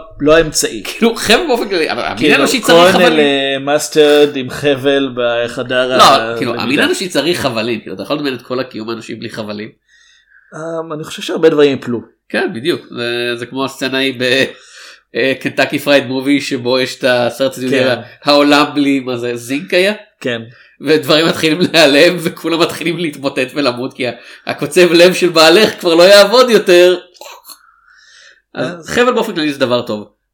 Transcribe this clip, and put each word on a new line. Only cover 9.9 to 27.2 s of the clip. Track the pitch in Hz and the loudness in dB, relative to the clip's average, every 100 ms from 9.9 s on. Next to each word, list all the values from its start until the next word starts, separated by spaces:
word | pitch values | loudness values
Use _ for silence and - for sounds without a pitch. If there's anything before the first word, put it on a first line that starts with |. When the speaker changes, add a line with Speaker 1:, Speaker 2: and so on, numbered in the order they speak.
| _ _ _ _ _ _ | _ _ _ _ _ _
Speaker 1:
אמ, | 165 160 165 165 | -14 -10 -10 -10
אני | 151 | -12
חושב | 156 - | -12 -12
שהרבה | 247 254 160 | -8 0 2
דברים | 151 143 131 | 4 2 0
יפלו. | 127 113 113 _ _ | -4 -8 -8 _ _
Speaker 2:
כן, | - 370 | -6 -4
בדיוק, | 113 147 127 - 123 | -6 -6 -6 -8 -8
זה, | 117 120 120 120 | -6 -4 -4 -6
זה | 120 | -8
כמו | 131 | -8
הסצנה | 131 - 131 131 | -8 -6 -6 -2
ההיא | 135 123 | -2 -2
ב-, | 127 131 120 - _ - - - _ | -2 0 -2 -6 _ -20 -20 -20 _
אה, | 120 131 131 | -2 -2 -2
קנטקי | 135 127 131 143 | -4 -2 -2 -2
פרייד | 143 143 123 | 2 2 0
מובי, | 131 135 143 | -4 0 -2
שבו | - 135 120 127 | -2 -6 -2 -2
יש | 127 - | -2 -2
את | 131 | 0
הסרט | 123 117 - 135 | 0 0 -2 -4
הציוני, | 131 127 131 | -4 -2 0
Speaker 1:
כן. | 131 | 0
Speaker 2:
ה-, | 120 120 - 143 | -2 -6 -6 2
העולם | 147 143 147 143 | 4 4 4 2
בלי, | 143 143 139 | 0 0 0
מה | 127 123 | -2 -6
זה, | 120 120 | -6 -8
זינק | 120 139 185 | -6 -8 -2
היה? | 180 190 208 - _ | 0 0 -2 -10 _
Speaker 1:
כן. | 127 117 113 - _ _ 143 | -8 -8 -10 -20 _ _ 0
Speaker 2:
ודברים | 151 135 151 165 | 0 2 0 0
מתחילים | - 160 151 | 0 -2 0
להיעלם, | - 165 147 143 170 175 | 0 4 4 6 4 2
וכולם | 165 - 160 160 | -4 -6 -4 -2
מתחילים | 160 - 160 165 | -2 -4 -6 -6
להתמוטט | 165 139 135 135 127 | -6 -6 -6 -4 -4
ולמות, | 151 139 120 127 | -2 -4 -4 -8
כי | - 123 | -6 -8
ה-, | 117 - - - | -8 -16 -14 -12
הקוצב | - 147 180 175 | -8 -2 2 4
לב | 170 180 | 6 4
של | 180 175 | 4 0
בעלך | 165 160 180 208 - | 4 4 6 4 0
כבר | 180 | 0
לא | 165 | 6
יעבוד | 185 202 196 233 254 | 8 8 6 4 4
יותר. | 208 - 175 180 180 - - | 4 4 6 6 4 -4 -20